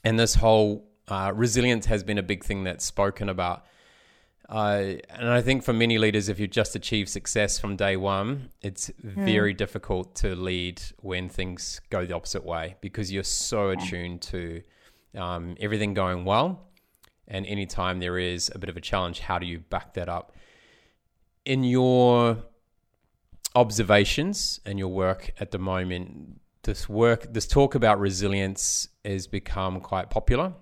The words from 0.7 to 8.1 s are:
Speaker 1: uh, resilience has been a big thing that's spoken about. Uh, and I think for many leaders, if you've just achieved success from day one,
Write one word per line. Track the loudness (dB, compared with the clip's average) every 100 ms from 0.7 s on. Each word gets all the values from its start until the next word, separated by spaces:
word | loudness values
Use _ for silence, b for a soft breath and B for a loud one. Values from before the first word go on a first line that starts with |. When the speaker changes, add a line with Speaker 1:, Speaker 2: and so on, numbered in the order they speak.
| 0 -8 _ -8
Speaker 1:
uh, | -4 -2
resilience | 0 0 2 2 2
has | 2 0
been | 0 -2
a |
big | -2 -4
thing | -4 -4
that's | -4 -6
spoken | -6 0 0 0 -4
about. | -2 -4 -4 b b b b b b b b -8
Uh, | -2 0 2 0 -6 -12
and | -6 2
I | 2
think | 4 2
for | 2
many | 4 4 6
leaders, | 4 2 0
if | -4
you've | -2
just | 0 0
achieved | -2 -4 -4 -4
success | -6 -2 0 0 0
from | -4
day | 0 0 0
one, | 0